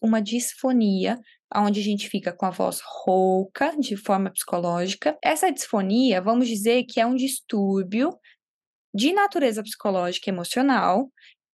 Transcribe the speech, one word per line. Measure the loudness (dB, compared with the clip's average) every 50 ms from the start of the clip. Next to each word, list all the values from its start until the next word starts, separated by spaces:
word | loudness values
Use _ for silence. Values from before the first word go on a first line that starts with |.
| 0
uma | 2 2 2
disfonia, | 0 0 -2 -4 -4 -4 -6 -4 -2 0 2 4 4 4 2 2 2 0 -2 -4 -8 _ _ _ _ -4 0
onde | 0 2 2 2 0
a | 0
gente | 0 -2 -2 -4 -4
fica | -6 -6 -4 -6 -6
com | -4 -4
a | -4
voz | -2 -2 -2 -2 -4 -6 -10 -12 -14 -6 -2
rouca, | 2 2 4 4 4 2 2 0 -2 -4 -2 -2 -2 -2 -2
de | -4 -4 -6
forma | -6 -2 0 0 0 0 -2
psicológica. | -4 -6 -6 -4 -2 -2 0 0 -2 -2 -2 -4 -4 -4 -2 -4 -2 0 0
Essa | 0 0 2 0 0 0
disfonia, | -2 -4 -2 -2 -2 0 2 2 2 4 4 2 2
vamos | 2 2 2 2 2 2
dizer | 0 0 2 2 2 2 0
que | -2 -2 0
é | 0
um | 0 0
distúrbio | 0 -2 -2 -4 -6 -8 -4 -2 0 0 2 0 0 -2 -2 0 0 0 0 -2 -6 _ _ _ _ _ _ _ _ _ _ _ _ _ _ -4
de | 0 0 2 2
natureza | 2 2 2 2 0 0 0 0 -2 -6
psicológica | -8 -10 -6 -2 -2 0 0 0 -2 -4 -4 -4 -4
e | -4
emocional, | -4 -4 -4 -2 0 2 2 2 2 4 2 2 2 0 -2 _ _ _ -20 -20 _ _ _